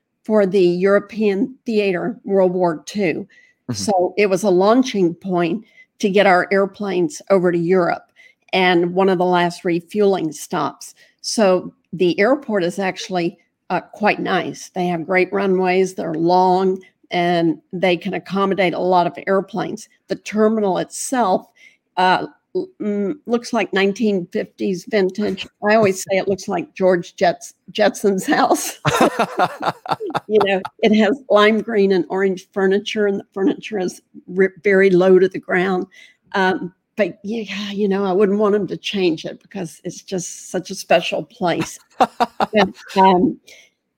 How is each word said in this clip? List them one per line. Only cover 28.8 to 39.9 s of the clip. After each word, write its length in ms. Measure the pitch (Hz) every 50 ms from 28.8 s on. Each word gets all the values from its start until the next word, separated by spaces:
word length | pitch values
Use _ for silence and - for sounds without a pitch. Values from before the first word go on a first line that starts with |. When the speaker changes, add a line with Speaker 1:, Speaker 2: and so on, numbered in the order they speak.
| - 156 - -
Speaker 1:
<laughs> 80 | 247 214 - - 214 - - - 180 - - - - - - - - - - - 453 370 - 294 -
You 120 | - 214 214 -
know, 160 | 196 196 190 190 - _ -
it 160 | 220 226 220
has 260 | 214 220 190 269 285 - -
lime 320 | 208 208 208 214 220 214
green 300 | 208 226 226 202 196 196
and 140 | 196 180 165 -
orange 400 | - 190 196 196 185 185 - _
furniture, 560 | - 202 190 190 190 208 208 - - 220 208 202
and 100 | 196 202
the 80 | - _
furniture 480 | - 196 196 - - - - - 214 196
is 200 | 180 180 - - _ _ - 147 - -
ri-, 200 | 180 190 190 190 190 -
very 260 | - 208 196 190 196 196
low 280 | 185 175 185 190 185 180
to 100 | 190 185
the 120 | - 165
ground. 460 | - - 190 180 180 196 185 180 190 - _ - - - _ _ _ _
Um, 400 | - 196 190 185 185 - 180 175 - _ _ _ _
but 240 | - 202 175 - _ -
yeah, 460 | 196 226 233 214 196 196 196 208 202
you 180 | 202 196 214 196
know, 160 | 190 196 202
I 80 | 190
wouldn't 260 | 180 190 214 190 196 208
want 160 | 214 202 202
'em 140 | 214 190 -
to 80 | 170
change 480 | 170 - - - 196 185 175 160 160 -
it 180 | 156 - -
because 380 | _ _ - 202 180 160 - -
it's 200 | - 180